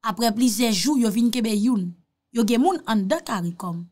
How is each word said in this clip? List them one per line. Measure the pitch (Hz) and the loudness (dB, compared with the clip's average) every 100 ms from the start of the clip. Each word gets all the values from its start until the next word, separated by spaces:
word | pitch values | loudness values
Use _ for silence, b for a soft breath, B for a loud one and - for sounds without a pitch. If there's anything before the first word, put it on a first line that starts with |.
| 226 | -6
Apre | 196 233 | 0 0
plizyè | 214 254 208 240 | 2 0 2 0
jou, | 196 214 294 | 2 2 2
yo | 226 | 2
vin | 202 233 | 2 0
kenbe | 247 226 | 0 0
youn. | 208 220 226 180 175 _ _ _ | 0 2 0 -4 -10 _ _ _
Yo | 233 214 | -2 0
gen | 233 | 2
moun | 311 359 - | 2 0 -2
andan | 220 190 330 330 | -2 0 -2 -4
Caricom. | 208 170 175 180 170 175 | -6 -6 -8 -10 -10 -12